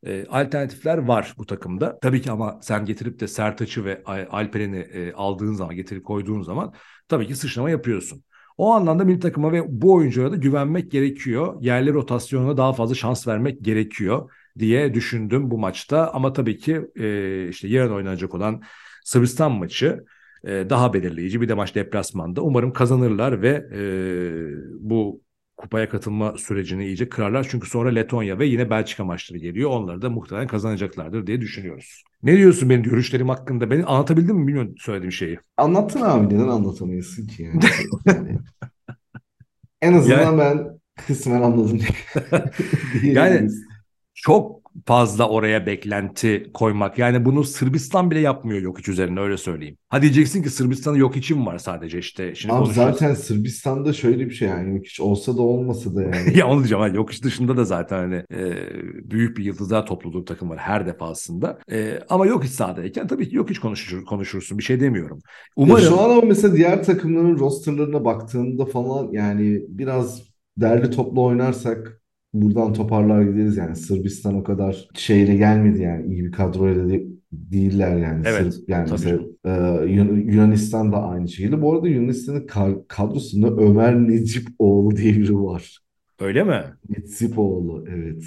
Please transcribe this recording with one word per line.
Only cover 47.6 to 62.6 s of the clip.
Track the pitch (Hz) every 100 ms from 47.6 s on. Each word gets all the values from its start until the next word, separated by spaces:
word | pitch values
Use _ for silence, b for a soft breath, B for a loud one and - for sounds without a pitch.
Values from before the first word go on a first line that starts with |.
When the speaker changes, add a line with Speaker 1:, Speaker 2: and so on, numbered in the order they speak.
| 131 131 - 190 180
Speaker 1:
bile | 156
yapmıyor | 147 135 117 101
Jokic | 92 92 92
üzerine, | 92 90 90
öyle | 101 98
söyleyeyim. | - 80 76 73 _
Ha | 135
diyeceksin | 147 139 143 190
ki | 143
Sırbistan'ın | - 127 131 151 143
Jokic'i | 135 135 131 151
mi | 110
var | 87
sadece | - 85 80 87
işte? | 87 - 92 -
Şimdi | 104
Speaker 2:
Abi | 123
Speaker 1:
konuşuyoruz. | 107 107 127 -
Speaker 2:
zaten | 151
Sırbistan'da | 139 - 107 113 117 139 135 143
şöyle | 139 120 127 131
bir |
şey | - 104
yani. | 87 92 98
Jokic | - -
olsa | 98 101 - 120
da |
olmasa | 120 123 127 107 101 90
da |
Speaker 1:
<laughs> |
Speaker 2:
yani. | 92 90 90 -
Speaker 1:
Ya | 135
onu | 139
diyeceğim. | 127 104
Hani | 104 95
Jokic | 110 -
dışında | 123 - 123 127
da | 107
zaten | 90 87 95
hani, | 90 90 87
e, | 87 92 90 92 - - - -
büyük | 110 117 110
bir |
yıldızlar | 98 87 101 110 107
topluluğu | 90 87 87 87
takım | 85 87
var | 80
her | 92 104 92
defasında. | 87 82 82 - 85 165 - -
E, | 110 107 - -
ama | 185 190
Jokic | 226 131
sahadayken | -